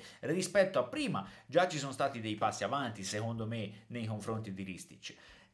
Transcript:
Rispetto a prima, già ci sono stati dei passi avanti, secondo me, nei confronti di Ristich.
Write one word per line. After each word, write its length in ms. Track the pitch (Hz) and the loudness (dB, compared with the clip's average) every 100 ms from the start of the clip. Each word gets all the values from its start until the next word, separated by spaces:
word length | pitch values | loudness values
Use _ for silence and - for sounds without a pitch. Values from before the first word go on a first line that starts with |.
| - - | -14 -8
Rispetto 580 | 127 175 185 202 190 - | -2 0 4 4 6 4
a 60 | |
prima, 440 | - 302 262 117 95 - - | 2 0 0 0 -2 -10 2
già 200 | 151 180 | 4 4
ci 120 | 156 | 2
sono 120 | 139 | -2
stati 300 | 131 139 117 | 0 0 0
dei 160 | 110 104 | -2 2
passi 260 | 110 101 | 2 2
avanti, 400 | 101 139 127 107 | 0 0 -2 -4
secondo 420 | 95 104 113 113 | -4 -2 -2 -2
me, 420 | 110 117 101 - - | -2 -2 -4 -8 -10
nei 180 | 120 110 | -6 -4
confronti 480 | 107 104 110 107 | -4 -2 -4 -4
di 80 | 95 | -6
Ristich. 540 | 95 87 - 76 - - - - - | -6 -6 -10 -14 -14 -16 -20 -20 -20